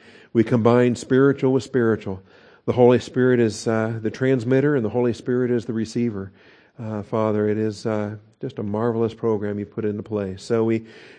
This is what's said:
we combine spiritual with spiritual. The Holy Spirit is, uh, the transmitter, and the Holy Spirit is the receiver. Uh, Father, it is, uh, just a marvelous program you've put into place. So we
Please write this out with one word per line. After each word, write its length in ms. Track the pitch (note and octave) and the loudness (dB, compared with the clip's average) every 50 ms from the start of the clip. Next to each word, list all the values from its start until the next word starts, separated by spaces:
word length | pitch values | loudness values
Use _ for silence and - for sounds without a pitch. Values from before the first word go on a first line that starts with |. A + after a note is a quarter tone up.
| - - - - - _ | -20 -20 -20 -20 -12 _
we 120 | - A#2 A2 | 2 2 2
combine 520 | - C3 A#2 G#2+ A#2 A#2+ B2 B2 B2 A#2 | 4 2 4 4 6 6 6 6 4 2
spiritual 560 | - - - C3 C3 C#3 C#3 C3+ C#3 C#3 C3 | -2 -2 0 2 4 4 4 4 2 2 2
with 120 | C3 C3 - | 2 0 0
spiritual. 580 | - - B2+ A#2 A2+ G#2+ G2+ - G2+ F#2+ F#2+ - _ - - - - - _ - | 0 0 0 2 2 0 0 -2 -8 -10 -10 -12 _ -20 -20 -20 -20 -20 _ -6
The 80 | A#2 G#2+ | -2 4
Holy 260 | B2 B2 B2 B2+ A2 | 6 6 6 6 4
Spirit 400 | - - - B2+ B2+ B2+ B2+ A#2+ | 2 -2 -2 0 2 2 4 4
is, 280 | A#2 A2 G2 - - | 2 0 0 -4 -4
uh, 300 | A#2 A2 A2 A2 A2+ A2+ A2+ | -2 -2 0 -2 -2 -4 -4
the 120 | A2 G#2+ | -4 -6
transmitter, 640 | - - C3 C3 C3+ B2+ A2+ B2 C3 C3+ C#3 D3+ D3 | -4 -2 0 0 0 0 0 0 2 2 2 2 0
and 100 | C3 A2 | 0 -2
the 40 | G#2 | -2
Holy 220 | - B2 B2 A#2+ | -2 -2 -2 -2
Spirit 380 | A2 - - C3 B2 B2 B2+ A#2+ | -2 -4 -4 -4 -2 -2 0 0
is 160 | B2 A#2 G#2+ | -2 -2 -2
the 80 | - A2 | -4 -4
receiver. 580 | A2+ A2 A2 - B2 A#2+ A#2+ G#2 G2 G2 G2 - _ - - - _ _ _ _ - | -4 -4 -4 -4 -4 -4 -4 -4 -6 -10 -12 -16 _ -20 -20 -20 _ _ _ _ -14
Uh, 220 | A2+ G#2+ G#2+ G#2 | -10 -8 -8 -8
Father, 480 | G2+ - A#2+ A2 A2 G#2+ G#2 G#2 G#2 G#2+ | -8 -4 -2 0 0 0 2 0 0 0
it 80 | G#2 | 0
is, 280 | G#2+ A2 A2 G2+ F#2+ - | 0 -2 -4 -4 -4 -4
uh, 280 | A2+ G#2+ G#2+ G#2 G#2 G#2+ G#2+ - _ _ - | -4 -4 -2 -4 -6 -8 -12 -16 _ _ -14
just 180 | - C3 - | -12 -12 -10
a 60 | A2+ G#2+ | -8 -8
marvelous 500 | G2+ G2+ G#2+ A#2 A#2+ A2+ A2+ A#2 A2 A2+ | -6 -4 -2 -2 0 0 0 -2 -2 -4
program 460 | - - A2+ A2 G2+ G#2 G#2 G#2 G#2 | -4 -2 -2 -2 -2 -2 -4 -6 -6
you've 120 | G#2 - | -8 -10
put 140 | - A#2 G#2+ | -8 -6 -4
into 160 | G#2 G#2 G#2+ | -4 -4 -6
place. 400 | G2+ - G#2+ G#2 G2+ F#2+ F#2+ G2 | -8 -6 -6 -6 -6 -6 -8 -10
So 220 | - - A#2+ A2+ A2 | -6 -2 0 0 0
we 240 | A2+ A2+ A2+ A2+ - - - - - - | 0 0 -2 -4 -8 -20 -20 -20 -20 -20